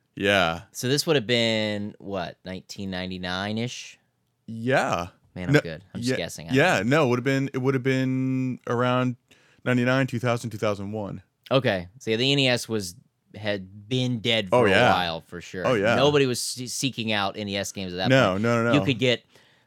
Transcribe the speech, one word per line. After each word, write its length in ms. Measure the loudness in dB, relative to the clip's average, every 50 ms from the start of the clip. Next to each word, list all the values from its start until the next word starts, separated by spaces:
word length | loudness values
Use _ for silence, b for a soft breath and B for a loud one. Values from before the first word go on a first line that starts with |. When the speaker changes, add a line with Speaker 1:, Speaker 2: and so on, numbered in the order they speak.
| _ _ _
Speaker 1:
Yeah. 460 | -2 2 4 4 4 4 2 0 -2 -8 -12
Speaker 2:
So 160 | -10 -6 -4
this 180 | -2 -2 0 0
would 80 | 0 0
have 120 | 0 0
been, 680 | 0 0 2 2 2 0 0 -2 -2 -4 -6 -8 -10 -12 -14
what, 380 | -12 -8 -6 -6 -6 -8 -10 _ -14
nineteen 440 | -12 -12 -12 -14 -16 -14 -12 -10 -8
ninety-nine-ish? 1080 | -6 -6 -6 -8 -8 -8 -6 -6 -4 -4 -4 -4 -4 -4 -4 -6 -6 -10 -14 -16 -20 _ _ _ _ _ _ _ _ _ _
Speaker 1:
Yeah. 600 | -12 -10 -6 -2 0 2 2 2 0 -2 -4 -4 -6 -12 _ _ _ -12
Speaker 2:
Man, 140 | -8 0 2
I'm 40 | 2
Speaker 1:
No, 60 | 2
Speaker 2:
good. 220 | 2 -2 -8 -12 -14 _ -12
I'm 80 | -6
just 80 | -4 -4
Speaker 1:
yeah, 60 | -2
Speaker 2:
guessing. 320 | -2 -4 -8 -10 -12 -8 0
I 40 | 2
Speaker 1:
yeah, 240 | 4 4 4 2 2
Speaker 2:
don't 100 | 2 2
know. 80 | 4 4
Speaker 1:
no, 40 | 4
it 40 | 4
would 100 | 2 0
have 40 | 0
been, 260 | 0 0 0 -2 -2 -4
it 40 | -2
would 140 | 0 0 0
have 100 | 0 0
been 760 | 0 0 0 0 -2 -2 -2 -2 -2 -2 -2 -2 -4 -6 -6 _
around 480 | -4 -2 0 0 2 2 2 2 0 -2 -4 _ b b b b b b b -2
ninety-nine, 420 | 0 2 2 2 4 2 2 2
two 120 | 0 -2 -2
thousand, 320 | 0 0 0 -2 -2 -6
two 60 | -6
thousand 340 | -2 -2 -2 -2 -2 -6 -8
one. 320 | -8 -8 -8 -8 -10 -12 -16 _ _ _ _ 0
Speaker 2:
Okay. 360 | 0 2 2 2 0 0 -2 -8 -14 -8
So 120 | -2 -2
yeah, 60 | 0
the 140 | 2 2 2
N 80 | 2 4
E 80 | 4
S 200 | 2 2 0 0 -4
was, 260 | -4 -4 -4 -6 -10 -16 -20 _ _ _ _ _ -16
had 520 | -8 -6 -4 -4 -4 -6 -12 -18 -20 -6 -4
been 300 | -2 0 0 0 -2 -2
dead 280 | 0 0 0 0 2 4
for 140 | 4 4 6
Speaker 1:
Oh, 20 |
Speaker 2:
a 40 | 6
Speaker 1:
yeah. 200 | 6 6 6 6 6
Speaker 2:
while, 280 | 4 2 0 -4 -6
for 200 | -8 _ -14 -14
sure. 240 | -12 -10 -8 -2 0
Speaker 1:
Oh, 60 | 0 2
yeah. 220 | 2 2 2 4
Speaker 2:
Nobody 300 | 4 4 4 4 4 2
was 120 | 2 0 -2
se-, 240 | -4 -6 -8 -8 -10
seeking 440 | -8 -6 -4 -4 -4 -4 -4 -4 -2
out 260 | -2 -2 -2 -2 -4
N 100 | -6 -6 -4
E 80 | -4
S 140 | -4 -4 -6
games 220 | -8 -8 -8 -8 -6
at 40 |
that 120 | -2 2 4
Speaker 1:
No, 220 | 4 4 4 4
Speaker 2:
point. 100 | 2 0 0
Speaker 1:
no, 200 | 0 2 2 2
no, 80 | 2 2
no. 60 | 2
Speaker 2:
You 60 | 2
could 120 | 0 -2 0
get 240 | 0 0 0 0 -4 b b b b b b b b